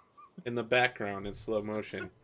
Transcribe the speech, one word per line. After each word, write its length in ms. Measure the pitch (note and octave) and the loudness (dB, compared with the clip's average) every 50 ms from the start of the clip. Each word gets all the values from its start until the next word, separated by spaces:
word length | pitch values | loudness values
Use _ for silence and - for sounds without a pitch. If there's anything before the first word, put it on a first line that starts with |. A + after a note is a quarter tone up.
| - _ _ - - - _ - - | -20 _ _ -20 -20 -20 _ -10 -8
in 100 | B2 A#2+ | -4 -2
the 80 | A#2+ | -2
background 640 | A2+ A2 B2 B2 B2 B2 - - A2 G2+ G2+ G2 G2 | 0 4 6 6 6 4 2 0 -2 -2 -2 -2 -4
in 80 | G2+ G2 | -6 -6
slow 280 | - - - A2 G#2 | -6 -4 0 0 0
motion. 480 | G#2 G#2+ G#2+ G#2+ G2+ - - F#2+ F#2 F#2 - _ | 0 0 -2 -4 -4 -4 -6 -8 -8 -8 -12 _